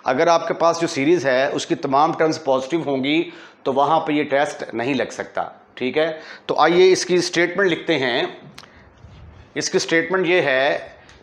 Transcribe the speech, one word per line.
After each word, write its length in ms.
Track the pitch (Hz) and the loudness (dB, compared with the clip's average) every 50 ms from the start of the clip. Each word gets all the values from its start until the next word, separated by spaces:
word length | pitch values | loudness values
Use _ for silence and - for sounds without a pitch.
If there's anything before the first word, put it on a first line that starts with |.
| - | -4
अगर 240 | - 131 131 165 170 | -2 0 2 4 4
आपके 240 | 170 165 - - 170 | 4 2 2 -2 -2
पास 260 | - 165 170 165 160 | 0 2 0 2 0
जो 60 | 165 | -2
सीरीज 380 | 156 - 139 135 151 180 170 127 | -4 -2 0 2 2 2 2 2
है 240 | 135 127 127 135 151 | 2 2 2 0 0
उसकी 240 | - 147 - - 165 | -2 -4 -4 -4 -4
तमाम 360 | - - 143 135 139 151 160 160 | -4 -2 0 2 2 2 2 2
terms 240 | - 165 156 151 - - | 0 0 0 0 -2 -2
positive 380 | 139 131 131 131 - 170 165 147 | 0 0 0 -2 -2 -4 -4 -2
होंगी 500 | 143 135 131 131 143 151 165 170 - - - - - - _ - | -2 -2 -2 0 0 0 0 -2 -4 -8 -18 -20 -20 -14 _ -4
तो 80 | 143 127 | -2 0
वहाँ 260 | 139 143 143 160 156 | 2 2 2 2 2
पे 140 | - 151 147 | 0 0 -2
ये 100 | 147 147 | -2 0
test 480 | - 131 139 151 147 - - - - - | 0 0 0 0 0 -4 -8 -10 -8 -6
नहीं 220 | 117 117 131 143 | -4 -2 -2 -2
लग 140 | 120 107 - | -2 -2 -4
सकता, 300 | - - - - - 92 85 82 - - - _ - | -6 -10 -10 -8 -8 -8 -8 -8 -10 -20 -20 _ -10
ठीक 200 | - 123 127 - | -8 -6 -2 0
है। 220 | 151 156 165 160 156 - - - - - | 0 0 -2 -4 -8 -12 -18 -20 -10 -6
तो 80 | - 139 - | -2 0 2
आइए 300 | 147 160 175 180 185 190 | 4 4 6 6 6 6
इसकी 300 | 185 185 - - 180 175 | 6 4 2 0 0 0
statement 480 | 170 - - 165 175 175 175 180 196 185 | 0 0 0 0 0 0 0 0 0 0
लिखते 260 | 160 160 - - 165 | 0 -2 -2 -2 -2
हैं। 400 | 139 131 123 117 139 175 - - - - - - - - - - - - - - - - - - - - - - - - - - | 0 0 0 -2 -2 -2 -4 -8 -12 -20 -20 -20 -20 -20 -20 -20 -20 -20 -20 -20 -20 -20 -20 -20 -20 -20 -20 -20 -20 -20 -12 -8
इसकी 220 | 139 147 - - 185 | -6 -4 -2 -2 -2
statement 460 | - - 165 165 160 165 180 185 180 | 0 2 0 0 2 0 0 0 2
ये 140 | 160 180 180 | 2 2 2
है, 560 | 143 143 131 131 135 147 170 - - - - - - - - - | 2 2 2 2 0 0 -2 -4 -6 -12 -20 -20 -20 -20 -20 -20